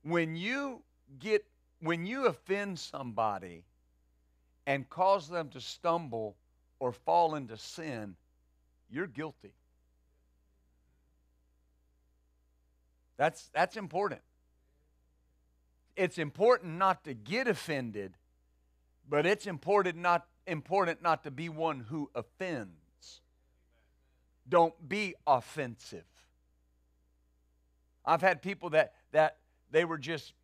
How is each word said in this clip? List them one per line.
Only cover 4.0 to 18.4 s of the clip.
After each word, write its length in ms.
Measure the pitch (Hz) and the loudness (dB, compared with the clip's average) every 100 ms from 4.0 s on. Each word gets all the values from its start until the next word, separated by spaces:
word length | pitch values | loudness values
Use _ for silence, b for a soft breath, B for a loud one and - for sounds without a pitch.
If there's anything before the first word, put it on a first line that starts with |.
| _ _ _ _ _ _ - | _ _ _ _ _ _ -2
and 200 | 139 127 | -2 -2
cause 400 | 165 185 196 147 | 2 4 4 2
them 220 | 175 147 | -6 -6
to 100 | 131 | -10
stumble 760 | - - 170 170 151 113 107 - _ _ _ _ | -14 -2 0 0 -2 -6 -8 -10 _ _ _ _
or 120 | 127 | -4
fall 420 | 117 - 170 165 | -4 2 4 4
into 240 | 151 123 110 | 0 -6 -12
sin, 580 | - - 160 120 104 87 _ _ _ _ _ _ _ | -12 -10 -8 -8 -10 -14 _ _ _ _ _ _ _
you're 200 | 120 190 | -8 -8
guilty. 480 | 120 156 - 101 _ _ _ _ _ _ _ _ _ _ _ _ _ _ _ _ _ _ _ _ _ _ _ _ _ _ _ _ _ _ _ _ _ _ _ _ - | -8 -10 -12 -20 _ _ _ _ _ _ _ _ _ _ _ _ _ _ _ _ _ _ _ _ _ _ _ _ _ _ _ _ _ _ _ _ _ _ _ _ 0
That's, 320 | 151 - - | 0 0 -6
that's 260 | 147 180 220 | 0 0 -2
important. 440 | 185 170 202 131 _ _ _ _ _ _ _ _ _ _ _ _ _ _ _ _ _ | -6 -2 -2 -4 _ _ _ _ _ _ _ _ _ _ _ _ _ _ _ _ _
It's 240 | - 185 - | -2 -2 0
important 580 | 147 156 220 247 175 160 | -6 2 4 4 0 2
not 280 | 190 180 | 2 2
to 100 | 156 | -4
get 320 | 117 113 220 247 | -12 -4 0 0
offended, 680 | 165 - 143 120 104 95 - _ _ | 0 -2 -4 -2 -6 -8 -12 _ _